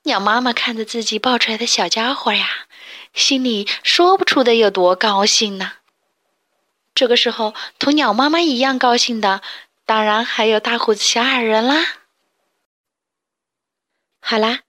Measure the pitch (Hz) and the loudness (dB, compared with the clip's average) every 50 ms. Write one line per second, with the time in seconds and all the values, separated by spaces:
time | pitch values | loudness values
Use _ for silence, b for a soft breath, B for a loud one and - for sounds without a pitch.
0 | _ 302 240 196 294 - 214 247 254 247 233 - - 247 233 220 220 - - 233 | _ -2 -2 0 2 2 0 2 0 0 -2 -2 -4 -4 -4 -6 -8 -6 -6 -6
1 | 214 - 220 214 - 254 247 233 - - 220 214 240 233 - - 190 170 - 220 | -6 -4 -4 -2 0 0 0 0 0 -2 -2 -4 -2 -2 -2 -2 0 -2 -2 -2
2 | 226 247 277 - - 240 208 202 - - - - - B B B B B B B | -2 -2 -4 -2 -2 -2 0 0 -2 -4 -6 -10 -12 B B B B B B B
3 | B B B - - - 285 262 254 247 226 202 202 B B B B - - - | B B B -2 0 0 0 0 0 -2 -2 -2 -4 B B B B -2 2 4
4 | 349 359 381 381 381 - - 285 254 240 233 226 220 202 190 190 180 180 185 185 | 4 4 4 4 2 0 2 2 4 4 4 4 4 4 4 4 4 4 4 2
5 | - 220 202 196 202 208 - - 226 208 196 190 185 185 - _ _ _ _ _ | 0 0 2 2 2 2 2 0 -2 -2 -4 -8 -10 -10 -12 _ _ _ _ _
6 | _ _ _ _ _ _ _ _ _ _ _ _ _ _ _ _ _ _ _ - | _ _ _ _ _ _ _ _ _ _ _ _ _ _ _ _ _ _ _ 0
7 | 262 226 240 233 - 247 220 - 220 214 220 B B B B _ - 277 294 302 | 2 2 2 2 0 -2 -2 -4 -4 -4 -4 B B B B _ 0 0 2 2
8 | 277 226 202 226 269 302 311 339 349 320 262 233 262 269 269 247 262 247 240 240 | 2 0 2 2 2 2 2 2 2 0 0 0 0 0 0 0 2 2 2 2
9 | - - 240 220 214 196 190 202 B B B B B B _ _ _ - 220 220 | 0 -2 -2 -2 0 0 -2 -2 B B B B B B _ _ _ -2 0 0
10 | 214 214 208 220 233 - - - 214 220 220 214 - 233 233 233 - - 214 202 | 2 2 0 0 -2 -4 -2 0 2 2 2 2 0 -2 -2 0 0 0 0 0
11 | - - - 233 240 269 269 254 233 220 220 220 226 254 285 320 339 - - - | 0 0 0 0 0 0 0 0 0 2 2 2 2 2 2 0 0 -2 -6 -12
12 | _ _ _ _ _ _ _ _ _ _ _ _ _ _ _ _ _ _ _ _ | _ _ _ _ _ _ _ _ _ _ _ _ _ _ _ _ _ _ _ _
13 | _ _ _ _ _ _ _ _ _ _ _ _ _ _ _ _ _ _ _ _ | _ _ _ _ _ _ _ _ _ _ _ _ _ _ _ _ _ _ _ _
14 | _ _ _ _ - - 233 214 214 226 247 269 _ | _ _ _ _ -8 -4 -2 0 0 0 -2 -6 _